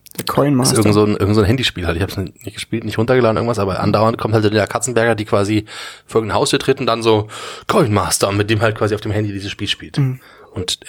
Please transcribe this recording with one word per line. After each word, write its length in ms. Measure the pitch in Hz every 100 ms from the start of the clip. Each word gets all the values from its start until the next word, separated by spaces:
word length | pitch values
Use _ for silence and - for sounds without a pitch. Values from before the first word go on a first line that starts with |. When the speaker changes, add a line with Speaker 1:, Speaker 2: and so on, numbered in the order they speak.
| - -
Speaker 1:
Der 80 | -
Coin 300 | - 143 131
Master. 200 | 123 113
Speaker 2:
Das 20 |
ist 60 | 104
irgend 80 | 104
so 80 | 104
ein, 120 | 104
irgend 180 | 98 107
so 60 |
ein 60 | 98
Handyspiel 380 | 131 - 92 87
halt. 100 | 85
Ich 40 |
hab's 140 | 92 101
nicht 360 | 90 - -
gespielt, 300 | - - 113
nicht 140 | 110 -
runtergeladen, 400 | 120 127 117 101
irgendwas, 220 | 117 113
aber 200 | 98 90
andauernd 380 | 101 104 110 120
kommt 160 | 110
halt 100 | 110
Daniela 220 | 104 107 98
Katzenberger, 460 | 117 - 117 117 107
die 100 | 104
quasi 400 | 104 101 107 107 - - - -
vor 120 | 117
irgendeine 180 | 107 101
Haustür 180 | 139 -
tritt 200 | - 131
und 80 | 117
dann 160 | 117
so 240 | 113 110 107 - - - -
Coin 260 | - 123
Master, 380 | 104 85 - 101
mit 180 | 101 104
dem 120 | 107
halt 140 | 113 107
quasi 180 | 107 104
auf 60 |
dem 100 | 110
Handy 200 | 104 107
dieses 200 | 98 98
Spiel 160 | - 151
spielt. 300 | - - -
Speaker 1:
Mhm. 200 | 131 131 - - -
Speaker 2:
Und, 260 | 110 87 -